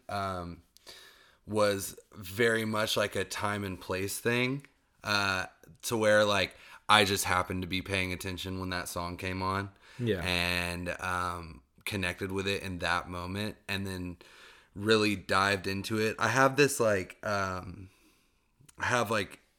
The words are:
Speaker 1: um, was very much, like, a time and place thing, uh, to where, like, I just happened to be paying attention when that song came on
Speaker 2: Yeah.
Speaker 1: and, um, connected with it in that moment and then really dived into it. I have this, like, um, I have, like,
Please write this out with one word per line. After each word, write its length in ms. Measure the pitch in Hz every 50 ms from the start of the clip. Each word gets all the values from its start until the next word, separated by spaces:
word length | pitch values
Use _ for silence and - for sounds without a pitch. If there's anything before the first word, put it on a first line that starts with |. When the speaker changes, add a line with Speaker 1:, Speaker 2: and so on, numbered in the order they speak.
| _ -
Speaker 1:
um, 540 | 98 101 98 95 95 90 87 87 85 82 - _ _ - - - - - - - - - - _ _ _ -
was 500 | - 104 107 104 104 101 98 98 - 98 - - _ -
very 500 | 78 98 87 98 104 120 117 113 113 110
much, 320 | 110 110 107 110 107 -
like, 180 | 117 104 101 -
a 80 | 101 95
time 380 | - - - 107 104 101 104 101
and 160 | 98 92 85
place 380 | - - 95 92 98 98 - -
thing, 480 | - 117 120 120 123 127 135 139 - - _ _ _ _ _ _ -
uh, 420 | - 104 101 101 98 95 92 92 - - _ - - 80 - -
to 140 | - 120
where, 280 | 113 107 107 107 107 107
like, 320 | 104 101 98 92 87 - - - - - - _ -
I 160 | 107 107 107
just 200 | 95 101 95 -
happened 380 | 101 92 90 90 - 92 92 92
to 60 | 85
be 140 | 92 92 90
paying 300 | - 98 95 92 92 90
attention 480 | 85 - 95 92 85 92 95 92 92
when 100 | 92 92
that 180 | 90 90 87 -
song 280 | - 90 87 87 90 87
came 240 | 95 92 92 95 92
on 280 | 92 95 98 98 98 - _ - - - -
Speaker 2:
Yeah. 240 | 120 117 101 90 82
Speaker 1:
and, 680 | 92 90 87 87 87 90 87 87 87 87 87 90 87 - -
um, 600 | - 92 90 90 90 87 87 87 85 82 80 - - _ _ _ -
connected 480 | - - 101 92 90 90 - 101 92 95
with 140 | 98 95 98
it 140 | 98 92 76
in 160 | 95 90 85
that 280 | 87 85 87 87 - 85
moment 460 | 90 87 87 90 95 101 107 107 - - _ -
and 180 | 98 98 98
then 300 | 95 95 92 90 90 87 - - - - - - - - - - _ -
really 420 | 101 101 110 113 110 107 107 104
dived 500 | 95 85 - 101 95 98 98 101 95 87
into 320 | 98 98 98 95 - 113 107
it. 180 | 107 110 95 -
I 100 | - 110
have 280 | 107 131 135 139 135
this, 240 | 135 147 131 - -
like, 380 | 117 107 104 95 90 - - _ -
um, 640 | 107 104 98 98 95 92 92 90 - 85 - 92 95 _ _ _ _ _ _ _ _ _ _ _ _ _ _ - - - -
I 80 | -
have, 240 | 101 120 123 117 104
like, 300 | 113 107 98 - - - _ _ _